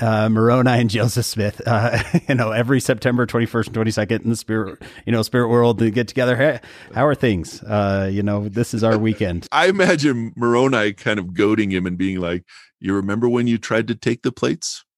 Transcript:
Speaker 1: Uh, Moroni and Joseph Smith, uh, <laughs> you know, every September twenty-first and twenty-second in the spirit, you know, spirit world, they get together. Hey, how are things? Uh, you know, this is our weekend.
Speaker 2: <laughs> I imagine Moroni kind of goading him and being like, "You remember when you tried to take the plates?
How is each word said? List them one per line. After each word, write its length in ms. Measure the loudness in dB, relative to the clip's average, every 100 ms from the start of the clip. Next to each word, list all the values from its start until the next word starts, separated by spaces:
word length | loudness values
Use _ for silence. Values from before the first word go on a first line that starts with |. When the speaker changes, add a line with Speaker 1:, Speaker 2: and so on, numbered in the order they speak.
Speaker 1:
Uh, 260 | 0 2 2
Moroni 420 | 4 4 4 4
and 180 | 2 2
Joseph 360 | 2 0 0 -4
Smith, 360 | -2 -4 -2 -2
uh, 320 | 0 0 -2 -2
<laughs> 140 | -4 0
you 80 | 0
know, 160 | 0
every 300 | 0 0 0
September 440 | 0 0 0 0 0
twenty-first 440 | 0 0 -2 -2
and 60 | -2
twenty-second 460 | -2 0 -2 -2
in 80 | -2
the 60 | -4
spirit, 480 | -2 -4 -4 -10 -18 -12 -2
you 80 |
know, 80 | -2
spirit 260 | 0 0 2
world, 320 | 4 4 4
they 100 | 0
get 200 | 0 -2
together. 260 | 0 0 2
Hey, 240 | 2 0 -8 -20 -10
how 140 | -2 0
are 80 | 2
things? 480 | 0 0 -4 -12
Uh, 460 | -4 -2 0 0 -2
you 100 | -2
know, 280 | -2 -2 -4
this 240 | -4 -2
is 100 | 0
our 140 | 2 2
weekend. 500 | 0 0 -2 -4 -4
Speaker 2:
<laughs> 40 |
I 140 | 0 2
imagine 640 | 2 2 2 2 0 -4 -2
Moroni 560 | 0 4 4 2 0
kind 280 | -2 -2 -2
of 140 | -2
goading 380 | 0 2 2 0
him 160 | 0 -2
and 100 | -2
being 220 | -4 -2
like, 240 | -4 -4 -8 -20 -20 _
"You 120 | -2
remember 360 | -2 -2 0 0
when 180 | 0 0
you 100 | -2
tried 300 | 0 -2 -2
to 80 | -4
take 280 | -4 -4
the 100 | -4
plates? 500 | -2 -2 -2 -8 -12 _